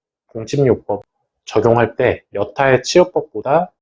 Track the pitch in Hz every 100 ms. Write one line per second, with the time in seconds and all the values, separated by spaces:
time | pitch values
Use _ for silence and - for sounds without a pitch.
0 | _ _ _ 113 107 139 131 101 - 101
1 | - _ _ _ - 113 117 117 113 -
2 | 120 87 _ 101 101 - 135 127 - -
3 | - 151 - 107 123 160 185 _